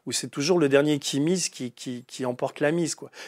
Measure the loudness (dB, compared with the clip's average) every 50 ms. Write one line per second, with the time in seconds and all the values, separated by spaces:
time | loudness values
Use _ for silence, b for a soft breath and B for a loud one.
0 | _ -6 -6 -4 -6 -6 -4 -2 0 2 4 4 4 6 6 6 6 4 2 0
1 | -2 -2 -2 0 2 2 2 0 -2 -4 -6 -8 -10 -10 -10 -10 -10 -10 -10 -10
2 | -12 -14 -8 -6 -4 -4 -2 -4 -4 -6 -2 0 0 2 2 0 0 -2 -4 -8
3 | -12 -16 B B B